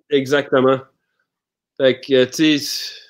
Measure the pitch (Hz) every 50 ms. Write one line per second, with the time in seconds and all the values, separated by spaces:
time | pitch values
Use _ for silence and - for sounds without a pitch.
0 | _ _ 147 143 135 127 143 143 139 - - 135 127 131 135 131 131 - _ _
1 | _ _ _ _ _ _ _ _ _ _ _ _ _ _ _ - 139 131 127 127
2 | - - 135 127 127 123 - - 160 156 151 143 143 - - - - - - -
3 | -